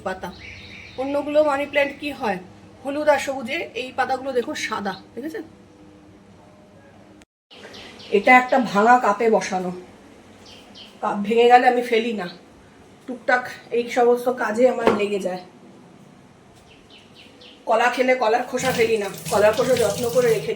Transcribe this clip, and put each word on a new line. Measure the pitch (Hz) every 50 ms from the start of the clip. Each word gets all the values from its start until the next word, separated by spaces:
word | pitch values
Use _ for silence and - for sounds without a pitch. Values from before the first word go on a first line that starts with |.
| -
পাতা। | 190 185 185 - 185 180 - - - - - - - - - - - - -
অন্যগুলো | 262 277 285 285 285 294 294 302 311 294
মানি | 277 277 285 285
প্ল্যান্ট | 285 294 277 277 285 -
কি | 294 294 269 226
হয় | 262 214 190 175 185 - - - - - - - -
হলুদ | 269 277 294 302 294 285
আর | 277 277
সবুজে, | 285 269 269 247 233 285 339 - - - -
এই | 254 254 - -
পাতাগুলো | 254 254 269 262 262 277 262 247
দেখুন | 233 302 302 - -
সাদা, | - 220 208 202 196 175 - - - -
দেখেছেন? | 233 262 320 311 415 - - - - - - - - - - - - - - - - - - - - - - - - - - - - - - - - - - - - - _ _ _ _ _ - - - - - - - - - - - - - 202
এটা | - 262 254 254
একটা | 247 - 285 254 233 180
ভাঙা | 165 202 214 233 247 247 247
কাপে | 208 202 - 240 226 220
বসানো, | 190 - - 202 185 180 180 180 180 - - - - - - - - - - - - - - - - - - - - - - - -
কাপ | - 208 214 208 202 196
ভেঙে | 226 233 240 240
গেলে | 247 247 262 254
আমি | 240 247 240 -
ফেলি | 240 220 233 240 220 196
না, | 175 175 - - - - - - - - - - - - - - -
টুকটাক | - 247 - - - 254 247 247 - - - - - - 233
এই | 240 233 - 262
সমস্ত | 240 240 247 240 - 262 247 -
কাজে | 240 214 214 226 254 254 233
আমার | 233 226 220 214 208
লেগে | 202 202 208 196 190 180
যায়। | 185 185 - - - - - - - - - - - - - - - - - - - - - - - - - - - - - - - - - - - - - - - - - - - - - -
কলা | 226 226 240 247 247
খেলে | 262 254 254 254 254 233
কলার | 214 226 247 247 -
খোসা | 247 247 247 262 202 196
ফেলি | 226 226 226 214 202
না, | 190 - - - -
কলার | 226 202 208 214 208 -
খোসা | 240 254 254 233 226
যত্ন | 202 - - 247 233 240
করে | 262 247 233 220
রেখে | 196 - 480 -